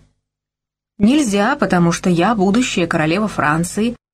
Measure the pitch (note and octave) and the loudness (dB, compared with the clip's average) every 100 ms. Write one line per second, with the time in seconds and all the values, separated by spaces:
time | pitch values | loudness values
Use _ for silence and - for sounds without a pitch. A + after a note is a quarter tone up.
0 | _ _ _ _ _ _ _ _ _ - | _ _ _ _ _ _ _ _ _ -2
1 | G#3 D4+ B3 G3+ G#3+ C#4+ - F3+ E3+ E3+ | 2 2 2 0 0 0 0 2 2 0
2 | F#3 E3+ F#3 A3+ F#3+ G#3+ B3+ F#3+ E3 E3 | 0 0 0 2 0 0 0 -2 -2 0
3 | D#3 F#3 G#3+ D3+ C#3+ D#3+ F3 - A#3 A#3+ | 0 -2 -2 -2 0 0 -2 -4 -4 -6
4 | _ | _